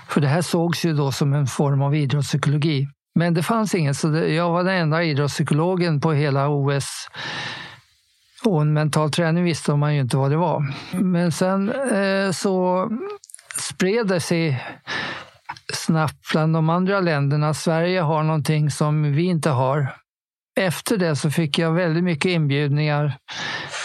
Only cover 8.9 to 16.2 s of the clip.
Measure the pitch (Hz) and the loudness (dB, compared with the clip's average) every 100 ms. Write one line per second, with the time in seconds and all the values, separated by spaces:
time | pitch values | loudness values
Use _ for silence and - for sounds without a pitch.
8.9 | 156 151 143 165 170 175 143 - 147 147 | 2 0 0 0 2 0 0 0 2 2
9.9 | 147 127 135 135 156 170 151 143 - - | 0 0 0 2 2 0 0 -2 -6 -8
10.9 | 180 185 175 175 147 185 196 196 262 262 | -2 0 2 0 0 0 0 -2 -2 -2
11.9 | 202 196 196 196 - 202 185 180 180 185 | 0 0 0 0 -2 0 0 2 0 -2
12.9 | 226 392 415 - - - - - - 185 | -4 -8 -12 -18 -20 -14 -10 -10 -2 0
13.9 | 226 214 180 - 170 165 123 - - - | 0 0 -2 0 0 0 -2 -6 -14 -10
14.9 | - - - - - - - - - - | -8 -8 -10 -16 -20 -16 -14 -10 -6 0
15.9 | 160 151 - | 0 0 -4